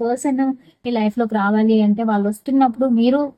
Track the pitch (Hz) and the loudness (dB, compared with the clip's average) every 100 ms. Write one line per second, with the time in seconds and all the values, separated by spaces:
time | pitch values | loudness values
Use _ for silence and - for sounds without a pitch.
0 | 233 247 294 262 269 262 _ _ 240 233 | -4 -4 -2 -2 -2 -4 _ _ -6 -2
1 | 214 226 233 214 196 214 220 220 208 208 | -2 -2 -2 0 0 2 2 2 2 0
2 | 226 208 202 214 - 269 247 226 262 233 | 0 0 -2 -4 -2 2 2 2 0 2
3 | 240 277 294 | 2 2 -2